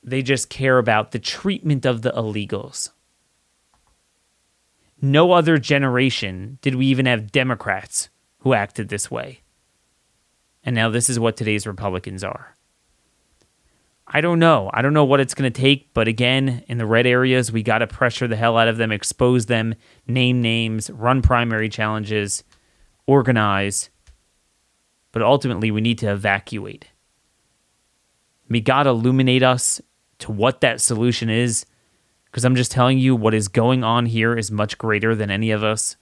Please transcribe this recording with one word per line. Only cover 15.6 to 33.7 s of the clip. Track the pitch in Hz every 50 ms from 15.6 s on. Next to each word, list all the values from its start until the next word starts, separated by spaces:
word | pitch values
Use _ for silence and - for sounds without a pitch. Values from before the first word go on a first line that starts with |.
| 131 139 143 135 _ _ _
but | 120 110 110
again, | 113 110 123 123 131 135 135 135 123 120 -
in | - 117 120
the | 117
red | 107 113 113 123
areas, | 123 123 123 127 131 127 127 123 110 113
we | 113 104
gotta | 120 110 113 117
pressure | 110 - - 131 123 113 - 127
the | 120 113
hell | 107 113 117 113 113
out | 113
of | 113 113
them, | 113 117 113
expose | 107 101 - - - _ 127 123 127 123 113
them, | 104 120 113 110 113 113 - _ _ _ _ _
name | - 120 131 127 123 127 123 120
names, | 113 113 113 113 113 110 110 104 -
run | - 113 107 120 131 131 117
primary | - 131 120 120 117 113 110 110 110
challenges, | 104 - 110 107 107 110 104 98 110 107 101 101 - - - _ _ _ _ _ _ _ _ _ _ _ _
organize. | - 135 139 127 117 123 113 107 104 98 98 98 101 101 - - - _ _ _ - - _ _ _ _ _ _ _ _ _ _ _ _ _ _ _ _ _ _ _ _
But | 113 113
ultimately, | 110 135 139 - 131 117 - 107 110
we | 107 107
need | 110 117 117 -
to | - 107
evacuate. | 101 101 98 107 98 98 - - - 107 98 98 101 - - _ _ _ _ _ _ _ _ _ _ _ _ _ _ _ _ _ _ _ _ _ _ _ _ _ _ _ _ _ _ _ _ _
May | 113 117
God | 110 135 127 135 147 139
illuminate | 123 117 113 123 131 131 131 131 127 127 127
us | 127 127 123 - - - - - _ _ _ _ _ _ _
to | - - 110
what | 101 101 127 131 -
that | - 127 117 120
solution | - - 120 107 117 123 117 - 117 113
is, | 110 113 120 123 117 113 - _ _ _ _ _ _ _ _ _ _ _ _ _ -
'cause | - 117
I'm | 127 131
just | 123 123 - -
telling | 127 123 127 131 131
you, | 127 131 131
what | 117 107 113 110
is | 110 107
going | 98 _ 120 113 120